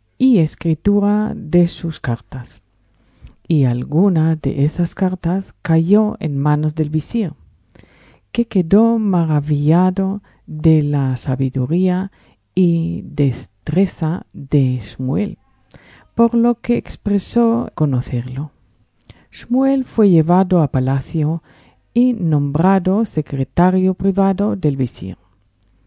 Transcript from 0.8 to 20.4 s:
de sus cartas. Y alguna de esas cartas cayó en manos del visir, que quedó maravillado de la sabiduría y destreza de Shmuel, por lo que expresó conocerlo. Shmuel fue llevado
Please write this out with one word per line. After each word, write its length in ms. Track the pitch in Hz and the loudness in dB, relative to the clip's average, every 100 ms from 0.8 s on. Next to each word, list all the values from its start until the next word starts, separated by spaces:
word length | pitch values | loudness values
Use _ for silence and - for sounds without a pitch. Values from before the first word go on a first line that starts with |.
| 208 202 202 208 214 | 2 2 2 0 -2
de 320 | - 156 170 175 | -6 0 2 2
sus 320 | - 165 - | 0 -8 -6
cartas. 640 | - 117 - 131 120 - _ _ _ _ _ _ - - - | -6 -6 -6 -16 -16 -20 _ _ _ _ _ _ -20 -14 -2
Y 160 | 156 | 0
alguna 720 | 131 120 127 147 202 170 160 156 | 2 0 -2 0 2 2 0 0
de 280 | 135 - | -4 -2
esas 300 | 147 - 170 | -2 -2 -4
cartas 640 | - 185 180 165 190 190 - | -2 -4 -2 -4 -4 -6 -10
cayó 560 | - 165 165 208 214 - | 0 0 4 2 2 -2
en 180 | 156 139 | -6 -2
manos 380 | 147 151 151 156 | 0 0 0 -2
del 120 | 151 | -2
visir, 440 | 156 - 233 180 143 _ _ _ _ - _ _ _ _ | -4 -4 -4 -6 -8 _ _ _ _ -20 _ _ _ _
que 160 | - 233 | -4 -2
quedó 520 | 196 165 196 226 233 | 0 2 4 4 2
maravillado 1200 | 214 180 160 151 143 147 147 170 185 185 190 202 - _ - | 0 0 2 0 0 0 2 4 2 0 -4 -6 -12 _ -16
de 340 | 156 156 156 | -2 2 4
la 380 | 147 143 135 127 | 2 0 -2 -2
sabiduría 920 | - 127 135 131 127 170 185 180 190 _ _ _ _ | -4 -2 -2 -2 -2 0 0 -2 -4 _ _ _ _
y 480 | - 175 165 165 170 | 0 2 2 -2 -6
destreza 1200 | - 143 143 - - _ - 151 190 - 160 175 - | -8 -2 0 -2 -10 _ -4 0 0 -2 -4 -4 -8
de 460 | - 139 143 131 127 | -16 -2 0 2 -2
Shmuel, 580 | 107 - 131 156 208 - _ _ _ - _ - _ | -8 -8 -4 -4 -4 -8 _ _ _ -20 _ -20 _
por 200 | - 233 | 0 0
lo 200 | 233 233 | 2 0
que 240 | 240 - 240 | -2 -2 -4
expresó 920 | - - 202 202 - 233 233 233 - | -4 -8 -2 -2 -2 0 0 0 -4
conocerlo. 760 | - 151 127 - 123 123 127 147 _ _ _ _ _ _ - _ | -2 0 0 -4 -6 -6 -8 -10 _ _ _ _ _ _ -20 _
Shmuel 540 | - - 247 269 269 | -18 -4 0 2 0
fue 240 | 247 - 208 | -2 2 4
llevado 540 | 165 156 180 | 6 4 4